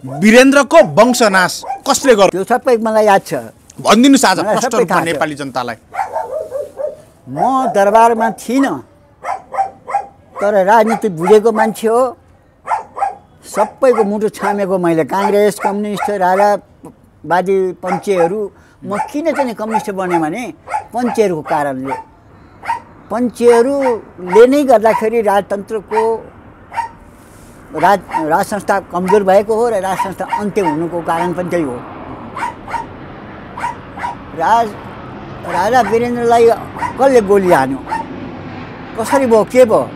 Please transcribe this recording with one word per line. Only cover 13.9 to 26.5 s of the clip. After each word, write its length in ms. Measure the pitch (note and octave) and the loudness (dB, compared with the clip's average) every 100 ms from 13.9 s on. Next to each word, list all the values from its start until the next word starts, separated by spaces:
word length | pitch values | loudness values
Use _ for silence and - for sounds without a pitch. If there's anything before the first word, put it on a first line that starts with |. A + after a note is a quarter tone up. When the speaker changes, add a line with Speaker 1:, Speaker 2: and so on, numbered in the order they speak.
| A3+ | 2
Speaker 2:
मुटु 260 | G3+ G#3 G#3 | 0 -2 -4
छामेको 480 | - G3+ G3+ F#3+ F#3+ | -4 -4 -2 -2 0
मैले, 260 | F3 D#3+ | 2 0
काङ्ग्रेस, 560 | C#3 F#3+ G3+ G3+ G#3 F#3+ | 0 -2 0 2 2 0
कम्युनिस्ट, 500 | A3 G3+ G#3 G3 - | -4 -4 -4 -4 -4
राजावादी 1600 | G#3 F3+ F#3 G#3 G3+ _ _ D#3+ _ _ _ D3+ F3 F#3 G3 F#3 | 0 2 4 2 2 _ _ -20 _ _ _ -2 -2 0 0 -2
पञ्चेहरू। 800 | F3 F#3 F3+ G3+ F#3 E3 G#3+ G3 _ _ _ F#3 | -6 -6 -6 -2 0 0 -2 -8 _ _ _ -8
म 120 | G3+ | -6
किन 340 | G#5+ D4 D#4+ | -6 -4 -4
चाहिँ 220 | C#4 B3+ | -2 -4
कम्युनिस्ट 380 | G#3 G#3+ A3+ - | -4 -4 -4 -4
बनेँ 280 | F#3+ F#3 E3+ | -6 -4 -2
भने 340 | D#3 G3+ A3+ - - - - | -2 -6 -10 -14 -10 -10 -8
पञ्चेहरूको 480 | A3+ A#3+ G3+ G#3 E3 | -6 -4 0 0 -2
कारणले। 520 | - D#3 C#3+ C3 C3+ C3 - _ _ - - - - A#5+ - - - | -4 -2 -2 -6 -8 -10 -12 _ _ -20 -20 -16 -8 -8 -10 -20 -10
पञ्चेहरूले 1400 | G#3+ B3 - A#3+ A#3 B3 C#4 C4 A3 - - F3+ G3+ B3 | -4 -4 2 4 6 4 0 -2 -2 -8 -14 2 6 6
नै 160 | C#4+ | 6
गर्दाखेरि 580 | C4+ A3+ A3 G#3+ A3 A#3 | 4 4 4 0 0 0
राजतन्त्रको 1120 | G#3 G3+ G3 G3+ G3 A3 - G#3+ A3 A3 - - - | 2 0 0 -6 -6 -10 -4 -2 0 -4 -8 -20 -20